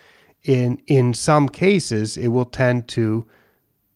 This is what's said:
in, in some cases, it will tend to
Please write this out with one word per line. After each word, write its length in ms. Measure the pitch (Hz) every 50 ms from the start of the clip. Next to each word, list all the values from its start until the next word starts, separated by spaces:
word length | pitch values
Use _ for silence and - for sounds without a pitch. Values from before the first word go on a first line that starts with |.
| _ _ _ _ _ _ _ _ _
in, 380 | - 135 127 123 120 127 - _
in 260 | - 147 131 123 123 120
some 340 | - - - 151 151 143
cases, 680 | 131 - - 175 190 208 180 - - 117 107 107 104 -
it 120 | - 123 117
will 160 | 117 127 123
tend 420 | 123 - - 131 123 123 123 120
to 380 | - - 120 113 107 110 113 113 - _ _ _ _ _ _ _ _ _ _ _ _ _